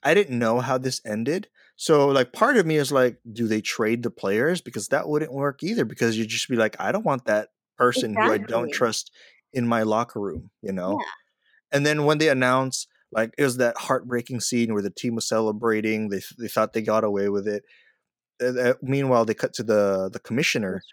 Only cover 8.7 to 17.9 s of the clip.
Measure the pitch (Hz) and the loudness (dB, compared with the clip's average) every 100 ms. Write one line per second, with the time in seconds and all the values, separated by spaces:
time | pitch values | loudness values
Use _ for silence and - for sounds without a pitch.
8.7 | - 120 107 - - - _ _ 131 117 | 0 0 0 -8 -18 -20 _ _ -4 0
9.7 | 117 110 107 117 110 101 76 - _ 101 | 2 2 0 -2 -6 -8 -8 -12 _ -8
10.7 | 95 92 160 - - _ _ _ _ _ | -4 -2 -4 -6 -12 _ _ _ _ _
11.7 | 143 147 151 147 151 156 131 127 131 131 | 0 2 2 2 4 2 4 2 2 0
12.7 | - - _ _ 110 113 - 143 123 120 | -6 -10 _ _ -2 -2 0 0 2 0
13.7 | - - 131 123 120 117 120 - 120 113 | 0 -2 -2 -2 -4 -4 -6 -2 0 0
14.7 | 104 98 - 123 113 - 113 110 107 113 | 0 -2 -4 -4 -4 -2 0 0 0 0
15.7 | 107 110 110 107 98 - - 113 - 110 | 0 0 -2 -2 -6 -8 -12 -4 0 0
16.7 | 113 110 110 110 101 101 101 104 104 - | 0 0 0 0 0 0 -2 -2 -6 -8
17.7 | _ _ | _ _